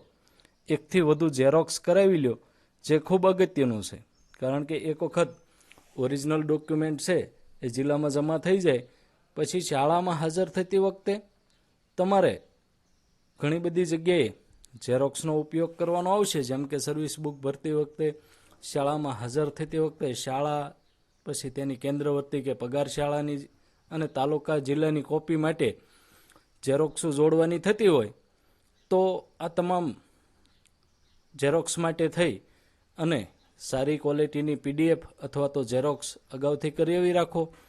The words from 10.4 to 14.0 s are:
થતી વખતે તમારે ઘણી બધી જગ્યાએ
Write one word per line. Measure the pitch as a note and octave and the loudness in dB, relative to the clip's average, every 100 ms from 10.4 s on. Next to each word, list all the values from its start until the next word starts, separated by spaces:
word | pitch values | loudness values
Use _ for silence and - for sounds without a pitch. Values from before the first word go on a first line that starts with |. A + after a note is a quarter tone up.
| F#3 | -2
થતી | F#3+ F3+ G3 | -2 0 2
વખતે | F#3+ F#3+ - G#3 - _ _ _ _ _ _ - | 2 0 -4 -6 -8 _ _ _ _ _ _ -4
તમારે | F#3 G3 D#3+ F#2 - _ _ _ _ _ _ _ _ _ | 2 4 4 2 -8 _ _ _ _ _ _ _ _ _
ઘણી | D3 E3+ | -2 -2
બધી | E3+ E3 | 0 0
જગ્યાએ | E3+ E3 | 0 0